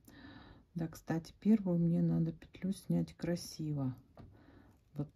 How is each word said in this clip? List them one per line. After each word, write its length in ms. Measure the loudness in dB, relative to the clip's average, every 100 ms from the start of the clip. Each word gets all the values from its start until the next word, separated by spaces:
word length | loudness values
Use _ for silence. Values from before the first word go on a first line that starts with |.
| -8 -20 -20 -20 -20 -20 -12
Да, 140 | -6 -6
кстати, 460 | -4 -4 -4 -4 0
первую 380 | 4 4 4 2
мне 240 | 4 4
надо 300 | 4 4 0
петлю 400 | -2 -12 -6 -4
снять 420 | -4 0 0 0
красиво. 800 | -2 -2 -2 -4 -6 -2 0 -2 -4 -12 -20 -20 -20 -20 -20 -20 -20 _
Вот 140 | -6 -6